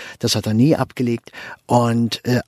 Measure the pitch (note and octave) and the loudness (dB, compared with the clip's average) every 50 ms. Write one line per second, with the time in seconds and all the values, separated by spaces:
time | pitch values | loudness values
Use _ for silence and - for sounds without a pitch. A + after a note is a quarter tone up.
0 | - - - - - A2+ - A2 - B2+ G#2+ A2+ B2+ D#3 - - - - - - | -18 -18 -10 -6 -4 -2 -2 -2 -2 0 2 4 4 4 4 2 -2 -4 -4 -4
1 | B2+ A#2+ A#2 A#2+ - - - - - - - - _ - B2 B2 A#2 A#2 A#2 A#2 | -2 -2 -2 -4 -6 -12 -20 -18 -18 -18 -18 -12 _ 0 2 2 2 2 2 0
2 | A#2 A2+ - - - B2 B2 A#2+ - | 0 0 -2 -4 -2 -2 -2 -2 -2